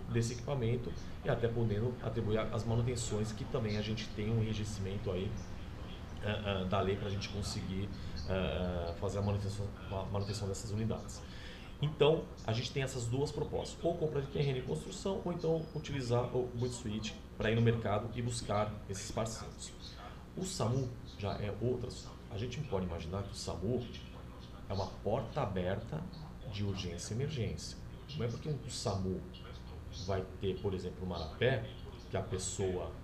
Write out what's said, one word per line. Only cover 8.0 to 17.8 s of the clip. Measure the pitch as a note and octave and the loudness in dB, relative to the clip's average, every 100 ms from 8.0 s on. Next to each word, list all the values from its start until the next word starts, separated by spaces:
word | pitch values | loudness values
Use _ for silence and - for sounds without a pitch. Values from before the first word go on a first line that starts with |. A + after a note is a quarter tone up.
| - - - | -4 -4 0
ah, | F#2 E2 E2 F2+ F2 E2+ | 2 2 2 2 0 0
ah, | E2 | -2
fazer | G2 G2 | 0 2
a | |
manutenção, | G2+ G2+ G2+ G2 G2 - - | 2 2 0 -2 -4 -6 -4
a | F#2+ F#2+ | -4 -2
manutenção | G2 G2+ G2+ G2 | -2 -2 -2 -2
dessas | F#2+ - | -2 -2
unidades. | G#2 A2 - - - - - - - - - | 0 0 0 -4 -8 -8 -10 -10 -10 -10 -2
Então, | D3 - D3 E3 - - - | 2 8 8 8 2 -4 -2
a | |
gente | A2+ - | 0 0
tem | C#3+ | -2
essas | C3 B2+ A2+ | -2 0 0
duas | C3 D3 | 2 2
propostas, | - - F2 - - | 0 0 0 -2 0
ou | E3 F3 | 0 2
compra | D#3 C#3 | 2 2
de | C#3 | 0
terreno | D#3 C#3 B2+ | 2 4 2
em | |
construção, | - D#3 - - G3+ F#3+ | 0 -2 -4 -2 0 2
ou | F3 | 0
então | E3 D#3+ E3 D#3+ | 2 4 2 2
utilizar | D3+ - C#3+ A#2 A#2+ B2 | -4 -2 0 4 4 4
o | B2+ A#2+ | 2 2
Boot | A#2 B2 | 0 0
Suite | - G#2+ G#2+ G#2 - - - | 0 -2 -2 -2 -6 -8 0
pra | G#2+ | 4
ir | |
no | A2+ | 8
mercado | A#2 - | 8 6